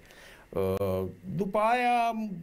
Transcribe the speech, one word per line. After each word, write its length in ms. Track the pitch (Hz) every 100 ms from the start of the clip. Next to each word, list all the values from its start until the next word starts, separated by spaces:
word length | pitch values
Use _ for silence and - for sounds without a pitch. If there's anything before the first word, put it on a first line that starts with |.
| - - - - -
Uh, 540 | - 95 95 98 92 95 - - 147
după 220 | 196 208
aia, 720 | 214 247 240 240 233 220 214 170